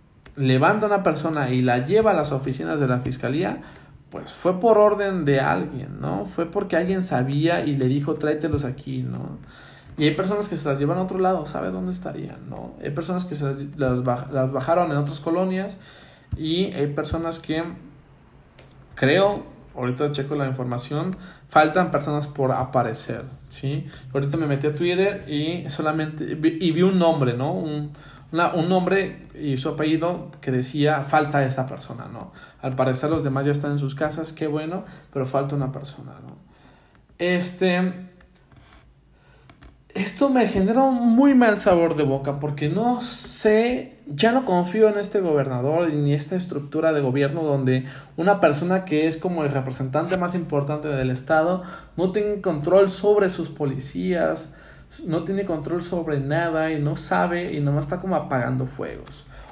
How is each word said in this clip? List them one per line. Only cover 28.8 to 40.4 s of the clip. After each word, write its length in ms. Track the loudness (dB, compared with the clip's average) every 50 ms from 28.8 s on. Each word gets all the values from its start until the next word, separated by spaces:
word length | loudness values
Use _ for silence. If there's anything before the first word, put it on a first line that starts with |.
| 2 2 2 2 0 -2 -6 -12 -18 -20 -14
y 240 | -8 -4 -4 -2 -2
su 120 | -2 -4
apellido 600 | -2 -2 0 0 0 2 0 0 -2 -4 -8 -12 -16 -10
que 100 | -4 -2
decía, 500 | 0 0 -2 -2 0 2 2 2 2 2
"Falta 420 | 0 2 2 2 2 2 2 2 2
esa 220 | 2 0 -2 -4
persona", 400 | -4 -6 -12 -12 -12 -14 -12 -12
¿no? 280 | -14 -14 -14 -14 -16 -18 -20 -20 -20 -16 -10
Al 140 | -8 -4 0
parecer 340 | 0 2 2 0 0 0 0
los 140 | 0 0 0
demás 240 | 0 0 0 0 0
ya 40 |
están 200 | 0 0 0 -2
en 80 | -2 -2
sus 160 | -2 -4 -4
casas, 360 | -2 -2 -2 -2 -4 -8 -8
qué 140 | -8 -6 -4
bueno, 380 | -4 -4 -4 -4 -4 -6 -8 -8 -12 -18 -20 -16 -10
pero 140 | -6 -4 -4
falta 300 | -2 0 -2 0 0 -2
una 160 | -2 -2 -2
persona, 400 | -4 -8 -10 -14 -14 -16 -16 -18 -18 -18
¿no? 160 | -18 -20 -20 -20 -20 -20 _ _ -20 -20 -20 _ _ _ _ _ _ _ -8 -4
Este, 760 | 0 2 2 2 0 -2 -2 0 0 2 2 2 0 0 -2 -6 -12 -18 -20 -20 -20 -20 _ _ _ _ -20 -20 -20 -20 -20 -20 -20 -20 _ _ _ _ _ _ _ -20 -20 -20 -20 -20 -20 -20 -20 -20 -20 _ _ -10
esto 400 | -6 -4 -4 -4 0 0 2 2
me 180 | 4 4